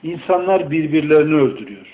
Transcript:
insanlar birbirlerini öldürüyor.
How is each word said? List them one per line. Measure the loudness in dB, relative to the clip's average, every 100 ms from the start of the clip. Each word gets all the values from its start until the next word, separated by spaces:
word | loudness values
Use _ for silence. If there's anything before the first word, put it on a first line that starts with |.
insanlar | -10 -12 -2 -2 2 -2 0
birbirlerini | -4 0 -2 4 4 4 2
öldürüyor. | 2 -2 -16 -18 -20